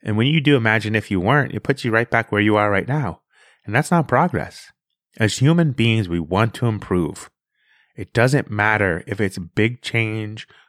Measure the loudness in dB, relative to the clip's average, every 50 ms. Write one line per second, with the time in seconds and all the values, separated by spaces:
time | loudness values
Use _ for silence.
0 | -6 -4 -2 0 0 2 2 2 2 4 2 4 4 2 2 0 0 0 -2 -2
1 | -2 -2 -2 0 0 2 2 2 0 -2 -4 -8 -4 -4 -4 -2 -2 0 0 0
2 | 0 0 0 -2 0 0 0 2 2 4 4 2 2 2 0 0 -2 -2 -4 -2
3 | -4 -4 -6 -10 _ _ _ _ _ _ _ _ -10 -2 -2 -2 0 2 0 0
4 | 2 2 2 2 2 0 -2 -4 -8 -8 -14 -20 -20 -20 _ _ _ _ _ _
5 | _ _ _ 0 0 0 2 2 2 4 4 4 2 0 0 0 0 2 2 0
6 | 0 0 -2 -4 -2 0 0 0 0 0 -2 -2 -2 -2 -2 -4 -4 -2 0 0
7 | 0 -2 -6 -10 -16 -20 _ _ _ _ _ _ _ _ _ _ _ _ -14 -14
8 | -10 -4 0 2 2 4 2 0 -2 -2 -2 0 2 2 2 2 2 0 0 -2
9 | -4 -8 -4 -4 -4 -4 -4 -8 -12 -6 -2 0 0 0 0 -4 -10 -4 -2 -2
10 | -2 -2 -4 -6 -8 -8 -12 -14 -18 _ -20 -20 _